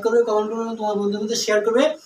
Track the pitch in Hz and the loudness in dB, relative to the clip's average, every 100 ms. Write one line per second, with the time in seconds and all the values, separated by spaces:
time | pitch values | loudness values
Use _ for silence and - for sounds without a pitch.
0 | 220 233 233 214 214 226 226 226 214 202 | 2 2 2 0 -2 -4 -6 -4 -4 -2
1 | 202 208 214 233 - 208 220 233 302 - | -2 -2 -4 -4 0 0 2 2 2 0